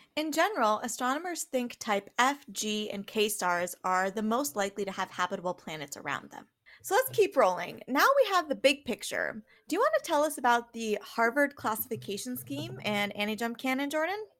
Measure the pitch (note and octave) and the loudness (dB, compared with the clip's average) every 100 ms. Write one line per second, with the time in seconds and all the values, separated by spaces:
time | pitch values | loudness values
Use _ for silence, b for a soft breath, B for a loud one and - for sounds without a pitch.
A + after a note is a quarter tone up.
0 | B - D#4 D4+ F#4+ G4 G#3+ G#3+ A#3+ - | B -6 -2 2 2 2 2 2 -2 -4
1 | B3+ C#4+ F4+ E4 - B3+ A#3+ - - G3+ | -2 -2 -4 -8 -4 -2 -4 -6 -2 -2
2 | G3+ - B3+ C#4+ - G3 G#3+ G#3+ G#3 G3+ | -2 2 2 2 -6 -6 -2 -2 -4 -6
3 | G3+ G#3+ G#3+ - F3+ F3 F3 - F#3 F#3 | -4 0 0 2 0 2 0 -4 0 2
4 | F#3+ G3 G#3+ A#3 C#4+ G#3+ G3 G#3 G3 F#3+ | 2 0 0 0 0 -2 -4 -2 -6 -4
5 | F#3 - F3+ F#3+ F3 F3+ - D#3 C#3+ - | -6 -2 -4 -2 -4 -4 -6 -10 -10 -10
6 | D3 C3+ - - - _ _ B - G4 | -4 -6 -6 -16 -20 _ _ B 0 2
7 | C5 - G4 C#4 G3 F3+ E3+ - - C4+ | 2 4 4 6 4 4 -4 -10 -2 4
8 | A4 C#5 G#4+ F#4 D#4 G3+ C#4 C#4+ - G#3+ | 6 6 6 4 2 2 4 2 -2 -6
9 | - E2+ E2 A3 - b b E4+ C#5+ D#5 | -4 -4 -4 -6 -14 b b 0 2 2
10 | D5+ D4+ D4+ D4+ B3 A#3+ A#3 A3+ A3 G3+ | 0 2 2 2 2 2 0 -6 -4 -4
11 | - - A#3 C4+ C#4 - A#3 G#3+ - G#3+ | -4 0 2 4 2 0 -4 -4 -4 -8
12 | - G3+ B3+ B3 - C#4+ E4+ F#4 G#3 G#3 | -6 -8 -6 -10 -8 -8 -8 -6 -2 0
13 | G3+ - G#3 G#3+ A#3 A#3+ C4 C4 C#4+ D#4 | -2 -2 -4 -2 -4 -4 -2 -2 -2 -2
14 | D#4+ G#4 G#4+ _ | -2 -4 -8 _